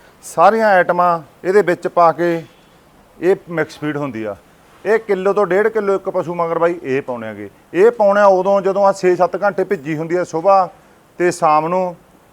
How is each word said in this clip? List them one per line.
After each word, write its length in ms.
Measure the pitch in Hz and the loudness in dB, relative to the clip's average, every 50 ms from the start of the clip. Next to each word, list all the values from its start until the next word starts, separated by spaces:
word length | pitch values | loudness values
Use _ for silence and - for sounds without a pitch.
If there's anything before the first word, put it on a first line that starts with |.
| _ _ _ _ - | _ _ _ _ -20
ਸਾਰੀਆਂ 440 | - - 160 170 196 220 226 220 214 | -8 0 4 4 4 4 4 2 4
ਆਈਟਮਾਂ 540 | 196 180 170 170 175 180 175 175 170 165 143 - _ _ - 180 | 4 4 2 2 2 0 2 0 0 -2 -4 -12 _ _ -2 0
ਇਹਦੇ 140 | 190 208 | 2 2
ਵਿੱਚ 260 | 175 170 175 165 - 180 | 2 2 0 -2 -2 -4
ਪਾ 240 | - 180 170 165 | 2 4 4 4
ਕੇ 320 | 160 160 175 175 170 165 156 - _ _ _ _ _ _ _ _ _ _ _ _ _ - | 4 2 -2 -2 -2 -4 -6 -10 _ _ _ _ _ _ _ _ _ _ _ _ _ -4
ਇਹ 140 | 143 180 196 190 - 165 | 0 0 0 0 -2 -8
ਮਿਕਸ 300 | 175 160 151 151 - - | -6 -6 -6 -6 -8 -10
ਫੀਡ 180 | 151 151 147 147 | -8 -6 -6 -6
ਹੁੰਦੀ 260 | 147 135 110 110 107 | -6 -8 -8 -8 -8
ਆ। 120 | 104 98 - _ _ _ _ _ _ _ _ - | -8 -10 -12 _ _ _ _ _ _ _ _ -4
ਇਹ 140 | 185 220 220 | -2 -2 -2
ਕਿਲੋ 340 | 220 - 196 185 185 196 190 | 0 -2 -4 -2 -2 -2 0
ਤੋਂ 120 | 202 208 | 0 0
ਡੇਢ 220 | 170 180 196 208 220 | 0 0 0 0 0
ਕਿਲੋ 280 | 214 220 208 196 196 | -2 -2 -2 -2 -2
ਇੱਕ 140 | 190 190 190 | -2 -2 -4
ਪਸ਼ੂ 260 | 180 185 160 160 175 | -6 -4 -4 -4 -4
ਮਗਰ 240 | 175 170 165 165 165 | -4 -4 -2 -2 0
ਬਾਈ 200 | 165 175 175 170 - | 0 0 -2 -2 -6
ਇਹ 180 | 135 127 139 | -4 -4 -4
ਪਾਉਣੇ 260 | 139 - 123 117 110 110 | -4 -6 -10 -10 -10 -12
ਹੈਗੇ। 220 | 107 101 104 98 _ _ _ _ - | -12 -12 -14 -16 _ _ _ _ 0
ਇਹ 180 | 170 202 233 | 2 4 4
ਪਾਉਣੇ 300 | 233 233 214 196 196 208 | 4 2 2 2 4 4
ਆ 40 | 208 | 4
ਉਦੋਂ 360 | 196 190 185 185 196 196 196 | 4 4 4 2 2 0 0
ਜਦੋਂ 240 | 180 196 185 202 202 | 0 0 0 2 2
ਆਹ 80 | 196 196 | 2 2
ਛੇ 220 | - 190 180 180 | 2 0 0 2
ਸੱਤ 280 | 170 180 175 - 175 196 | 2 0 -2 -2 -2 -2
ਘੰਟੇ 200 | 202 - 196 185 | -2 -2 -2 -2
ਭਿੱਜੀ 340 | 185 208 160 131 151 160 147 | -2 -4 -6 -6 -6 -6 -6
ਹੁੰਦੀ 180 | 165 160 175 | -4 -4 -4
ਆ 80 | 180 175 | -4 -4
ਸੁਬਾਹ 440 | - - 160 165 196 196 190 180 170 - - _ _ _ _ _ _ _ - | -4 -6 -2 0 2 2 2 2 0 -4 -16 _ _ _ _ _ _ _ -2
ਤੇ 140 | 175 180 | -2 -2
ਸ਼ਾਮ 360 | 165 - 170 156 151 156 156 165 | 0 0 0 2 2 2 0 0
ਨੂੰ, 280 | 180 185 185 180 170 - _ _ _ _ _ _ | -2 -2 -4 -4 -8 -12 _ _ _ _ _ _